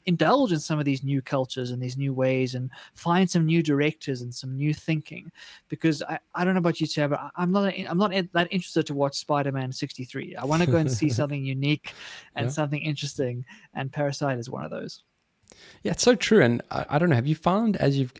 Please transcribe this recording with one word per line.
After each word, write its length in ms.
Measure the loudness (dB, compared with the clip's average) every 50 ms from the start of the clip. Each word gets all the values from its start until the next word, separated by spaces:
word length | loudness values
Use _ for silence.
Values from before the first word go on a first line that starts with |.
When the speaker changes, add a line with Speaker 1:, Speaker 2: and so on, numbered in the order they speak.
| 0 0
Speaker 1:
indulge 440 | 0 2 4 4 4 4 4 2
in 80 | 2 0
some 200 | 0 0 -2 0
of 60 | 2
these 180 | 0 0 0 0
new 180 | -2 -2 -2
cultures 480 | -2 0 0 -2 -2 -2 -4 -6 -6 -6
and 100 | -6 -6
these 160 | -6 -6 -6
new 160 | -4 -4 -2
ways 440 | 0 0 2 2 2 2 0 -2 -2
and 160 | -6 -8 -8 -10 -14 -20 -20 _
find 340 | -6 -2 2 4 4 4 4
some 160 | 4 2 2
new 160 | 4 4 2
directors 600 | 2 2 2 2 2 2 0 -2 -6 -6 -6 -6
and 120 | -8 -10 -10
some 220 | -10 -10 -8 -6
new 180 | -2 -2 -2 -2
thinking. 580 | -2 -2 -2 -2 -2 -4 -8 -14 -18 -18 -18 -20 -20 -20 -20 -20 -20 _ _
Because 320 | -6 0 2 2 2 0
I, 160 | -2 -6 -8 -8 -10 _ -6
I 100 | -2 0
don't 120 | 2 2
know 40 | 4
about 220 | 2 2 2 0
you, 60 | -2 -2
Chad, 240 | 0 0 0 0
but 80 | 0 -2
I, 100 | -4 -8 -6
I'm 160 | -2 0 2
not 200 | 2 2 2 0
a, 140 | 0 -4 -4
I'm 140 | -2 0 0
not 120 | 0 2
in-, 180 | 0 -2 -2 0 0
that 140 | 0 0 0
interested 380 | 0 -4 -4 -2 0 -2 0 0
to 80 | 0
watch 200 | 0 0 0 -2 -4
Spider-Man 540 | -4 -2 0 0 0 0 -2 -4 -4 -6
sixty-three. 640 | -6 -6 -8 -8 -8 -10 -12 -10 -10 -10 -10 -10 -8
I 100 | -6 -2
wanna 200 | 0 2 2 4
go 120 | 4 4 4
and 140 | 2 2
see 180 | 0 0 0 0
Speaker 2:
<laughs> 100 | 0 0
Speaker 1:
something 240 | 0 -2 -2 -4 -4
unique 480 | -4 -4 -2 0 0 0 0 -2 -8 -16 -16 -16 -18 -18 -18 -20 -12 _
and 120 | -4 -4 -2
Speaker 2:
Yeah. 40 |
Speaker 1:
something 300 | -2 -2 -2 -2 -4 -4
interesting, 640 | -4 -4 -4 -4 -6 -6 -4 -2 -2 -2 -4 -6 -8 -12 -16 -20 -20 _ -10
and 160 | -8 -8 -6
Parasite 480 | -4 -2 -2 -2 -2 -2 -2 -2 -2 -4
is 100 | -6 -8
one 160 | -8 -10 -8
of 60 | -8
those. 320 | -10 -10 -10 -12 -14 -16 _ _ _ _ _ _ _ _ _ -20 -20 -20 -20 -20 -20 -8 -6
Speaker 2:
Yeah, 80 | -4
it's 120 | -2 2 4
so 120 | 4 4
true. 260 | 4 4 4 6 8
And 200 | 8 6 4 2 -2 -4
I, 140 | -6 -6 -4 0
I 100 | 0 2
don't 100 | 4 4
know, 60 | 4
have 120 | 4 4 2
you 80 | 0
found 420 | 0 2 2 2 2 2 2 2 2
as 200 | 2 2 2 2
you've, 160 | 0 -2 -4 -4